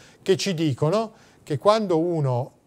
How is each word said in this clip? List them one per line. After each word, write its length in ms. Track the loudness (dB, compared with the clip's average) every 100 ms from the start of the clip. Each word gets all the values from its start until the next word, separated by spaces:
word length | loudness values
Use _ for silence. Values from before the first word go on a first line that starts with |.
| -20 -8
che 120 | -2 0
ci 200 | 0 -2
dicono 580 | -2 0 0 0 -4 -10 -20 _
che 160 | -8 -2
quando 400 | 2 2 2 0
uno 540 | 0 0 0 -2 -4 _